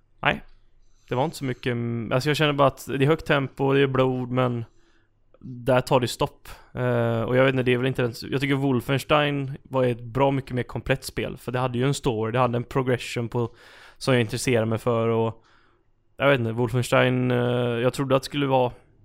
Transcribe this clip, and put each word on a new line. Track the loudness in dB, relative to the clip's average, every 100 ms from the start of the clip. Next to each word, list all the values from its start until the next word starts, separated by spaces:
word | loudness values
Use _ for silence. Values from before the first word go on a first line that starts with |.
| _ _
nej, | -2 -2 -8 -20 _ _ _ _ -6
det | -2
var | -2
inte | -4
så | -6
mycket, | -4 -4
mm, | -4 -4 -6 -2
alltså | 0 0
jag | 2
kände | 0
bara | 4 2
att | 0 -6
det | 0
är | 2
högt | 2 2
tempo, | 0 0 -2 2
det | 4
är | 2
blod, | 2 0 0 -2
men | 0 0 -2 -8 -18 _ _ _ _ _ _
där | -18 -6 2 2
tar | 4 2
det | 2
stopp. | -2 -4 -4 -20 -20 -14
Eh, | -4 -2 0 0 0
och | 2 4
jag | 4
vet |
inte, | 2
det | 2
är | 2
väl | 0
inte | -2
ens, | -4 -4
jag | -6 -4
tycker | 0 0
Wolfenstein | 2 0 0 -2 2 2 2 -2 -6 -10
var | -4 0 0
ett | -2
bra | -4 0 2
mycket | 2 -2
mer | -6
komplett | -6 -6 -4 -4
spel, | -4 -6 -6 -8
för | -6
det | -4
hade | -2 0
ju | 0
en |
story, | 0 -2 -2 -2
det | 0
hade | 0 0
en |
progression | -2 -2 0 -2 -4 -6 -4
på, | -4 -6 -8 -20 -20 -20 -6
som | 0
jag | 2
intresserar | 2 -2 0 2 2
mig | 0
för, | 0 0 0
och | 0 -2 -4 _ _ _ _ _ _ _ 0
jag | 2
vet | 4
inte, | 0
Wolfenstein, | -2 0 0 2 2 4 2 0
eh, | 0 0 0 -2 0
jag | -2
trodde | -2 0 0
att |
det | 0
skulle | -4 0
vara, | 0 0 -4 _ _